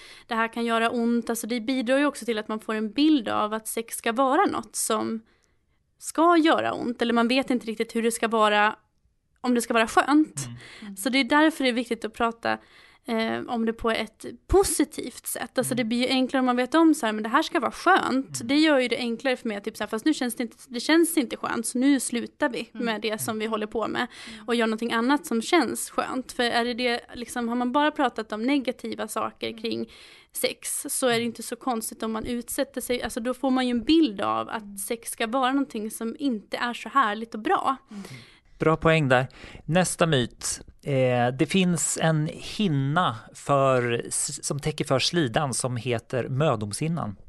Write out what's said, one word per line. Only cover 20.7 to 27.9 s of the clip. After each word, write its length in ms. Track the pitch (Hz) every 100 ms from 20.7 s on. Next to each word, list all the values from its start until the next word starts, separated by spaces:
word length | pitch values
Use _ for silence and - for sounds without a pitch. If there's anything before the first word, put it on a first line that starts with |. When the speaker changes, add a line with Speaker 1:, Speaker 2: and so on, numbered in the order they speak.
| 240
Speaker 1:
känns 360 | 262 320 320 320
inte 200 | 226 -
skönt, 300 | - - 220
så 120 | 247
nu 220 | 269 269
slutar 480 | - 233 214 - 294
vi 220 | 226 233
Speaker 3:
Mm. 100 | - 233
Speaker 1:
med 140 | 208
det 180 | 220 220
som 180 | - 220
vi 80 | 214
håller 200 | 214 214
på 220 | 226 208
med 180 | - 233 - -
Speaker 3:
Mm. 120 | - -
Speaker 1:
och 80 |
gör 120 | 240 220
någonting 260 | 220 233
annat 340 | 233 240 285 -
som 160 | 226
känns 480 | 220 349 233 233 -
skönt." 420 | - - 254 -
För 100 | -
är 220 | 240 240
det 100 | 240
det, 260 | 240 247 240 -
liksom, 340 | 240 233 247 233
har 80 | 240
man 160 | 247
bara 180 | 285 302